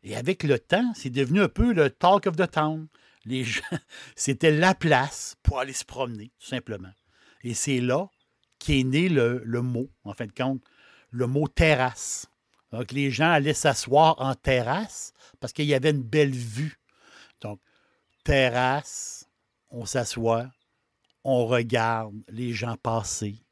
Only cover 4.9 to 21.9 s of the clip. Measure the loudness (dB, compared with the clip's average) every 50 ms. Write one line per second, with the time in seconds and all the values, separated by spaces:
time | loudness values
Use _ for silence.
4.9 | 4 4 2 -2 -6 -12 -14 -14 -16 _ _ 0 0 0 -4 -4 -6 -10 -10 -10
5.9 | -6 -6 -6 -6 -6 -12 -14 -16 _ _ -12 -8 -8 -8 -8 -8 -10 -10 -12 -16
6.9 | -20 _ _ _ _ _ _ _ _ _ -10 -8 -6 -4 -2 -2 0 0 0 0
7.9 | 0 0 -2 -6 _ _ _ _ _ _ _ _ _ _ 0 2 2 2 2 2
8.9 | 2 2 2 4 4 4 4 2 0 -2 -4 -4 -4 -2 -2 -2 -2 -4 -6 -6
9.9 | _ _ _ -12 -10 -10 -10 -12 _ -4 -2 -2 -2 -4 _ _ _ _ _ -20
10.9 | _ _ _ _ -4 -4 -2 0 0 0 -2 0 _ 4 4 6 6 4 2 -2
11.9 | -2 -6 -10 -10 -10 -10 -12 _ _ _ _ _ _ _ _ _ -10 -10 -8 -6
12.9 | -4 -2 -2 -2 0 2 2 4 4 4 2 2 -2 2 2 2 2 0 -2 2
13.9 | 4 6 6 6 4 2 -2 -4 -4 _ 0 2 2 2 2 0 -2 -4 -4 -8
14.9 | -10 -14 -14 -14 _ _ _ -20 _ _ -12 -10 -4 -4 0 0 0 2 2 2
15.9 | 0 0 -2 0 2 2 2 2 0 -4 -8 -8 -6 -6 -6 -8 -8 _ _ _
16.9 | _ _ _ -20 -20 -20 -20 _ _ _ -12 -12 -12 -12 _ _ _ _ _ _
17.9 | _ _ _ _ _ _ _ 2 4 4 4 4 2 2 2 2 0 -2 -4 -8
18.9 | -14 -14 -12 -14 -14 -18 -20 _ _ _ _ _ _ _ _ _ -14 -12 -10 -4
19.9 | -2 -2 -2 -2 -4 -2 0 2 0 0 -2 -8 _ _ _ _ _ _ _ _
20.9 | _ _ _ _ _ _ _ 0 2 2 2 2 2 0 2 0 0 0 2 0